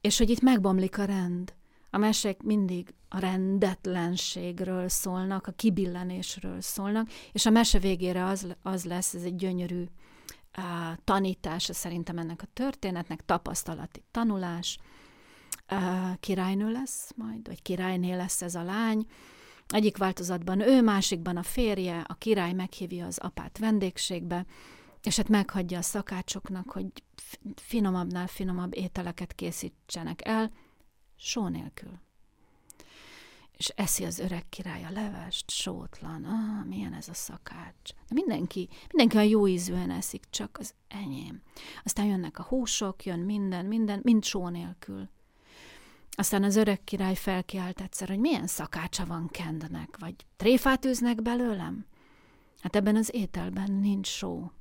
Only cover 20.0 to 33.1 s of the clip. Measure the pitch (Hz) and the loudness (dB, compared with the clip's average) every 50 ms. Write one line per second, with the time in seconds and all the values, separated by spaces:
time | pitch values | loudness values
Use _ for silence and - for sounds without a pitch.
20 | 196 190 185 - 180 175 185 175 170 175 185 196 220 233 269 262 240 220 208 196 | 0 0 0 -2 -4 -4 -2 -2 -2 0 2 4 8 8 8 10 10 8 6 6
21 | 190 - - 170 165 180 175 175 170 - - - 247 220 208 190 185 180 170 170 | 2 2 0 -2 -2 -2 -2 -2 -4 -4 0 2 2 2 2 0 0 -2 -2 -4
22 | 165 - 170 - - 226 220 202 180 170 180 185 185 185 - - 190 175 180 175 | -6 -8 -10 -6 2 2 4 4 4 0 0 -2 -4 -6 -6 -8 -8 -8 -6 -6
23 | 175 175 175 - - 185 - - 160 - - - 214 220 220 208 196 185 180 - | -6 -6 -8 -6 -8 -8 -8 -8 -10 -10 -8 -2 2 4 4 4 4 2 -2 -2
24 | - - 185 175 170 175 175 175 180 - - - - - - - - - - - | -4 -4 -4 -4 -4 -2 -2 -4 -4 -6 -10 -20 -20 -20 -20 -20 -20 -20 -20 -6
25 | _ 214 175 - 208 - 208 208 196 - - 208 185 175 180 175 170 - - 208 | _ 0 2 2 4 6 6 4 4 2 0 -4 -2 -2 -2 -4 -4 -2 -2 -4
26 | 196 - - 180 185 - - - - - 196 185 185 254 - 196 190 190 - - | -4 -4 -4 -6 -4 -4 -6 -8 -6 -6 -6 -6 -8 -8 -8 -6 -8 -8 -8 -12
27 | _ _ _ - - - - - - 202 202 - - - - 233 208 196 185 180 | _ _ _ -20 -18 -18 -18 -14 -12 -14 -14 -14 -12 -4 0 2 2 2 2 0
28 | 180 175 180 180 180 180 - - 196 190 180 180 180 185 180 - 190 180 - - | 0 -2 -4 -4 -6 -6 -6 -6 -4 -2 -2 -2 -4 -4 -4 -4 -6 -4 -4 -4
29 | 180 175 175 - 180 175 - - 185 170 165 - - - - _ _ _ - 175 | -6 -6 -6 -8 -10 -10 -10 -8 -8 -8 -6 -6 -10 -10 -12 _ _ _ -10 -8
30 | 165 165 165 - - - 220 220 220 220 - - - _ _ _ _ _ _ _ | -6 -8 -8 -8 -4 -2 0 0 0 -2 -4 -10 -20 _ _ _ _ _ _ _
31 | _ _ - _ - - - 247 214 180 170 160 139 143 - - 190 190 180 175 | _ _ -20 _ -8 -6 -4 -2 -2 -2 -4 -6 -6 -10 -14 -14 -16 -16 -16 -18
32 | - _ _ _ - _ _ _ _ _ _ _ _ _ - _ - - - - | -20 _ _ _ -20 _ _ _ _ _ _ _ _ _ -20 _ -20 -20 -20 -20
33 | - - | -20 -20